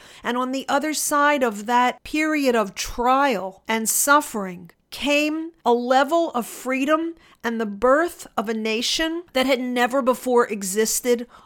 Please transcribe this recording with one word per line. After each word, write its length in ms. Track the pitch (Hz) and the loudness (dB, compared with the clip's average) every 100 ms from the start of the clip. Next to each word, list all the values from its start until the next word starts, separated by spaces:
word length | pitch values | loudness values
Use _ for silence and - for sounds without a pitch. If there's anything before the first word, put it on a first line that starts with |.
| - - | -18 -10
and 140 | - 240 | -6 -4
on 160 | 254 | -2
the 160 | 269 - | -4 0
other 260 | 285 311 | 0 0
side 480 | 285 - 294 294 294 | -2 0 2 4 2
of 240 | 247 208 208 | 0 -2 0
that 360 | 240 247 - | 2 2 -2
period 500 | - 302 311 302 269 | -6 -2 0 0 2
of 200 | 233 196 | 2 0
trial 880 | - - - 240 269 285 202 190 - - | -4 -8 -2 2 4 2 0 -4 -10 -4
and 220 | 226 220 | -2 0
suffering 840 | - 285 294 294 220 190 180 170 _ _ | 0 4 4 2 -6 -8 -10 -18 _ _
came 640 | - 277 294 302 320 330 - | -6 0 0 0 -2 -8 -4
a 80 | 240 | 0
level 580 | 240 247 262 277 339 330 | 2 4 4 4 2 0
of 160 | 240 214 | -2 -6
freedom 680 | - 254 262 269 320 330 330 _ _ | -8 -4 -2 2 0 0 -10 _ _
and 160 | 233 226 | -6 -4
the 60 | 214 | -6
birth 600 | 202 254 285 339 - - - | 0 2 4 2 -4 -12 -6
of 120 | 208 | -4
a 60 | |
nation 680 | 220 220 220 247 - 320 330 - | -4 -2 -2 -2 -2 -2 -4 -4
that 120 | 262 262 | -2 0
had 140 | 254 | 0
never 420 | 254 247 240 269 | 0 0 2 2
before 460 | 254 247 254 240 226 | 0 0 2 2 2
existed 800 | 208 196 208 220 - 254 240 240 - | -2 -4 -2 0 0 0 0 -2 -18